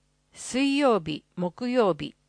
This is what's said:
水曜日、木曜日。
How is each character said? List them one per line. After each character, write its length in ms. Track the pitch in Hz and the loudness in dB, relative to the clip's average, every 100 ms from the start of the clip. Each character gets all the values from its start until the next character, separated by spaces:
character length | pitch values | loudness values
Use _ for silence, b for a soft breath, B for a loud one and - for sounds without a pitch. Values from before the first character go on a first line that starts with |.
| _ _ _ | _ _ _
水 440 | - - 247 277 277 | -18 -8 -2 0 2
曜 220 | 277 214 | 2 2
日、 240 | 156 147 - - | 0 -10 -10 -8
木 340 | 180 - 247 | -8 -6 -4
曜 240 | 254 208 | 2 2
日。 220 | 156 143 - | 0 -6 -14